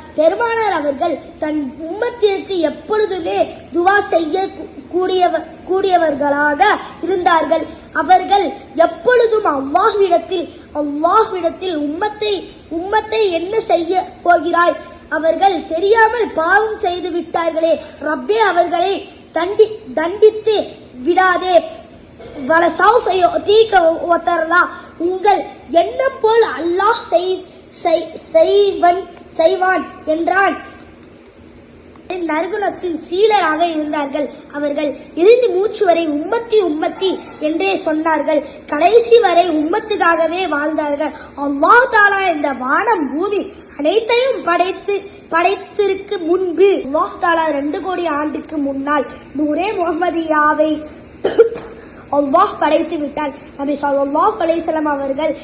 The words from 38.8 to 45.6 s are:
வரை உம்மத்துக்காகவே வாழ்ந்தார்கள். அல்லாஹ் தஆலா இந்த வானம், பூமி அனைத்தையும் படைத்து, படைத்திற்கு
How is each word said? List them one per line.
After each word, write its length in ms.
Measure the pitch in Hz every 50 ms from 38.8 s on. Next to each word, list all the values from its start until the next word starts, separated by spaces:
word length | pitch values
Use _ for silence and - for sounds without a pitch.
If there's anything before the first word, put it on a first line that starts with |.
| 330 370 440 466 - - 453 466
வரை 300 | 415 359 339 339 359 359
உம்மத்துக்காகவே 1000 | 311 311 294 320 381 427 427 - 415 320 370 339 339 311 330 311 330 370 381 320
வாழ்ந்தார்கள். 640 | 302 285 294 302 311 302 302 294 285 285 311 285 - - - - - 277
அல்லாஹ் 520 | 285 285 285 277 311 370 440 480 508 523
தஆலா 380 | 466 427 403 403 403 392 381 370
இந்த 240 | 330 294 294 285 269
வானம், 600 | 233 254 262 294 339 392 466 453 359 285 247 254
பூமி 380 | 311 370 403 415 370 - - - - - - - -
அனைத்தையும் 680 | 285 311 381 453 466 - 466 480 523 539 453 370 -
படைத்து, 580 | 339 349 339 359 381 349 - - - 403 381 - - - - - -
படைத்திற்கு 880 | - 330 349 381 403 381